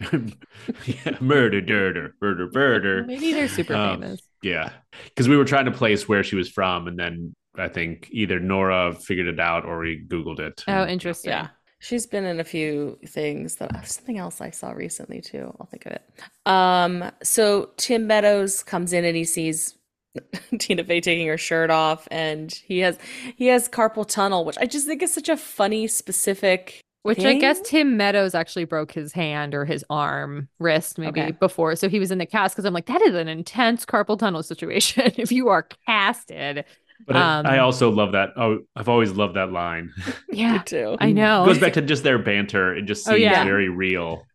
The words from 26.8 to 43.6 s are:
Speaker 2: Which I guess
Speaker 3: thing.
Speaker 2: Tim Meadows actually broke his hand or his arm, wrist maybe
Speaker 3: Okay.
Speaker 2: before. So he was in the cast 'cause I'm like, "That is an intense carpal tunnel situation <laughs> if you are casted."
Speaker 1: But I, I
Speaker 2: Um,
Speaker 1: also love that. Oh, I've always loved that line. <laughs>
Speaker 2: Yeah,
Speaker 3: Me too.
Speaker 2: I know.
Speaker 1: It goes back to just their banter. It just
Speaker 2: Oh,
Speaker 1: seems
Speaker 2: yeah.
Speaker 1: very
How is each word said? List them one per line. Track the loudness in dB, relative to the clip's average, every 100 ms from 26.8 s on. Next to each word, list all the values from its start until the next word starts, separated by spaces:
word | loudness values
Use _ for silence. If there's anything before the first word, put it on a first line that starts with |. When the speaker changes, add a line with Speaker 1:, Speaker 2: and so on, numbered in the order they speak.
| _ _
Speaker 2:
Which | -2 2
I | 4
guess | 4 4 2
Speaker 3:
thing. | 2
Speaker 2:
Tim | 2 4 2
Meadows | 2 2 2
actually | 0 -4 -6
broke | -4 -4 -4
his | -8 -8
hand | -4 -4 -4 -4
or | -4 -4
his | -4 -4
arm, | -4 -2 -4 -6 -10 -12 -2
wrist | 0 2 0 -8
maybe | -6 -4
Speaker 3:
Okay. | -4
Speaker 2:
before. | 0 0 2 0 0
So | 0
he | 0
was | 0
in | -2
the | -2
cast | 0 0 0
'cause |
I'm | -4
like, | -2 -2
"That | 4
is | 4
an | 4 -2
intense | -6 -6 0 2 2
carpal | 0 0 0 0
tunnel | 0 -2
situation | -6 -8 -4 0 0 2 2
<laughs> | 2
if | 0
you | 2 4
are | 4 2 -6 0
casted." | 2 2 0 -8 -10 -6 -6 -10 _ _ _ 0
Speaker 1:
But | 2
I, | 4 2
I | 4 4
Speaker 2:
Um, |
Speaker 1:
also | 4 4 4
love | 4 2
that. | 2 0 0
Oh, | 0 0 -4
I've | -6 2
always | 4 4
loved | 2 0 0
that | -2
line. | -2 -4 -6 -8 -10
<laughs> | -10 -10 -8
Speaker 2:
Yeah, | -2 0
Speaker 3:
Me | 0
too. | -2 -4 -4 0
Speaker 2:
I | 2
know. | 4 4 6
Speaker 1:
It | 6
goes | 6
back | 4
to | 2
just | 0 2
their | 4 2
banter. | 2 0 2 2 2
It | 0 -4
just | -4 2
Speaker 2:
Oh, |
Speaker 1:
seems | 4
Speaker 2:
yeah. | 6 4
Speaker 1:
very | 4 2